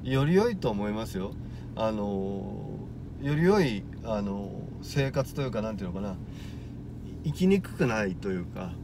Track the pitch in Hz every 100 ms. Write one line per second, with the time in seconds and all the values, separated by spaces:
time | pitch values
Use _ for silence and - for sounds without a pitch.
0 | 127 135 143 180 233 208 131 104 104 107
1 | 113 98 95 123 - - - - 110 107
2 | 101 98 95 98 98 104 98 - - -
3 | - - 139 147 175 208 156 101 - -
4 | 113 107 101 98 98 92 - - - 143
5 | 135 139 131 - 131 110 110 104 95 90
6 | 101 95 - - - - - - - -
7 | - - - - 185 196 - - 135 110
8 | 104 92 101 92 85 - 92 87